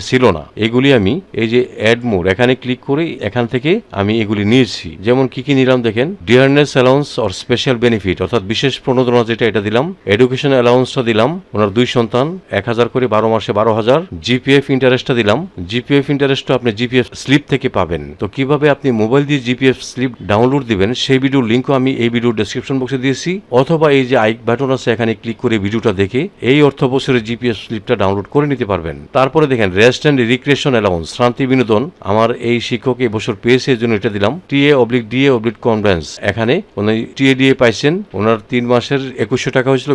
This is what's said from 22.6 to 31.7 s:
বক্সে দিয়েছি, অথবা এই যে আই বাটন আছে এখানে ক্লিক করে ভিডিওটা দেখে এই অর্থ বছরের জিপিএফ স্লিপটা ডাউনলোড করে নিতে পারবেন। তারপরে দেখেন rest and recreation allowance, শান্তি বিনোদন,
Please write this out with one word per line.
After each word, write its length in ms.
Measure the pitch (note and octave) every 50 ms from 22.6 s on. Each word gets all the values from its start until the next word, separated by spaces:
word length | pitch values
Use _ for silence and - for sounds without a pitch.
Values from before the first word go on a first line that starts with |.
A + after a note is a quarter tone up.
| A#2+ - C#3 C3+
বক্সে 220 | B2+ B2 C3+ C3 B2
দিয়েছি, 260 | C3+ C3+ B2 - E3 F3+ G3+ G3+ - - B2
অথবা 260 | C3+ - E3 D#3 D#3 D3+ C#3+ C3+
এই 60 | C3 A#2+
যে 60 | B2+ B2 A2
আই 80 | A2 A2+ A#2 A#2 A2
বাটন 220 | A#2+ A#2+ C#3 C3 C3
আছে 120 | B2 - - A2+
এখানে 180 | G#2 A#2 A2+ A2 G#2 -
ক্লিক 160 | A2+ A2+ - -
করে 120 | A#2+ A2+ A2 F#2+
ভিডিওটা 280 | G2+ G#2+ A#2 G#2 A#2+ G2+ F#2
দেখে 200 | G2 F#2+ - B2 D#3 G3+ - - - A2+
এই 80 | C3 D3 D3 C#3
অর্থ 120 | C#3 - D3+ C3 B2
বছরের 280 | C3+ - - C3 B2 A2 G#2+
জিপিএফ 280 | A#2+ A2 B2 A#2+ A2+ - -
স্লিপটা 300 | - A#2+ G#2+ G2+ - B2 G#2 G2+
ডাউনলোড 260 | F#2+ G2 G2+ G2 - -
করে 120 | D3 D3 D3 C#3+
নিতে 140 | A#2 A#2+ G2+
পারবেন। 260 | G2+ F2 D#2+ E2 D2 C#2+ D2 - -
তারপরে 300 | C3 C3 C3 C3 D#3+ D#3 C#3+ C3
দেখেন 160 | A#2 A2 F#2+ F2 F#2+
rest 220 | G#2+ B2 B2+ - - D#3
and 100 | D3 C3 A#2+ A2 B2
recreation 400 | B2+ - C#3+ C#3 C3 - D3+ B2+ A#2
allowance, 280 | G#2 G2+ F2+ E2+ E2 D2+ - -
শান্তি 260 | B2 B2 A#2+ - C#3 B2+
বিনোদন, 320 | B2+ C3 B2 G#2+